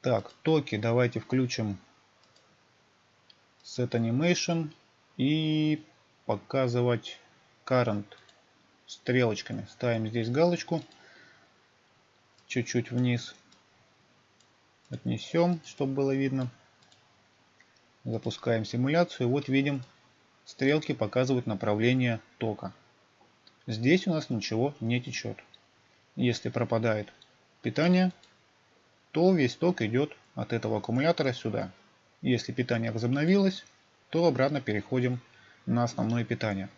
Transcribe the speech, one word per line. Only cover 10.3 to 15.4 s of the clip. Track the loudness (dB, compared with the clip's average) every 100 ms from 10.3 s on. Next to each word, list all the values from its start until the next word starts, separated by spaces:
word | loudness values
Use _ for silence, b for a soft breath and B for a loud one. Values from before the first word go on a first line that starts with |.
| 2 2 2 -2 -6 -6 B B B B B B _ _ _ _ _ _ _ _ _ _
чуть-чуть | -4 0 -2 -2
вниз | 0 0 0 -4 -18 _ _ _ _ _ _ _ _ _ _ _ _ _ _ _
отнесем, | -8 -4 -6 -4 0